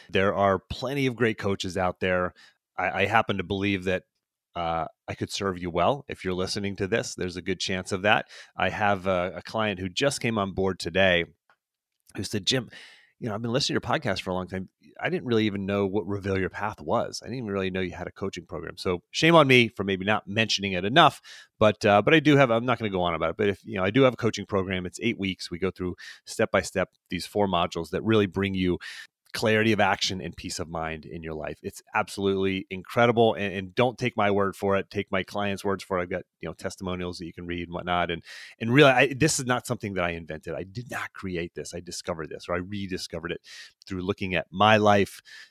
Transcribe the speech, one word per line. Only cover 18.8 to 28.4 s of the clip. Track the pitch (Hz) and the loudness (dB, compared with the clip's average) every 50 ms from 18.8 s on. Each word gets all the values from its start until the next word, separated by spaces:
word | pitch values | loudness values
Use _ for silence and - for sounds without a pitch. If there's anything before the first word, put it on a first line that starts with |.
| - 98 90 82 - _ | -4 -2 -2 -4 -4 _
shame | - - 160 165 170 | -2 2 4 8 8
on | 160 147 | 8 8
me | 131 131 123 117 | 8 8 6 6
for | 107 - - 98 | 4 0 -4 -2
maybe | 98 95 92 95 | -2 0 0 0
not | 101 107 - - | 0 0 0 -2
mentioning | 92 101 113 110 107 - - 101 98 | -4 -2 0 0 0 0 -2 -2 -2
it | 95 87 92 | -2 -2 0
enough, | 104 131 170 160 135 - - - - - - - _ _ - | 2 6 6 6 6 4 0 -16 -20 -20 -20 -20 _ _ 4
but, | 110 107 104 - - | 4 4 4 4 4
uh, | 104 101 104 | 6 6 6
but | 107 151 160 | 6 6 4
I | 160 | 4
do | 143 151 143 | 6 6 6
have, | 139 139 117 | 6 6 6
I'm | 113 117 120 | 4 2 2
not | 127 120 - | 0 -2 -2
gonna | 113 101 | -2 -2
go | 95 90 90 | 0 0 0
on | 87 82 | 0 0
about | 78 82 82 | 0 0 0
it, | 87 | 0
but | - 107 101 | 2 0 0
if, | 95 - - | 0 -2 -6
you | - 110 | -8 -4
know, | 98 92 | -2 0
I | 98 | 2
do | 107 135 | 4 4
have | 135 127 117 | 4 4 4
a | |
coaching | - 120 107 - 104 95 | 2 -2 -2 -2 -4 -6
program. | - 107 95 92 95 92 92 90 | -2 -2 -2 0 0 -2 -4 -4
It's | 87 - - - | -6 -6 -4 -2
eight | 117 - - | -2 -2 0
weeks. | 98 95 85 - - - | -2 -4 -4 -4 -8 -10
We | 87 82 | -6 -4
go | 95 92 | -4 -4
through | - - 92 90 87 - - - - - _ | -2 -2 -6 -6 -6 -8 -12 -18 -18 -18 _
step | - - - 110 - | -8 -2 0 0 2
by | - 98 92 | 2 2 0
step | - - 113 - - _ _ _ - | 0 -2 -2 -2 -2 _ _ _ -8
these | 92 85 - | -8 -8 -6
four | - - 104 104 | -4 0 0 2
modules | 98 92 85 87 87 - 87 82 - | 2 2 2 0 0 -2 -6 -6 -4
that | 92 92 90 | -4 -2 0
really | 110 110 107 104 | 4 4 4 4
bring | 90 80 95 | 2 0 -2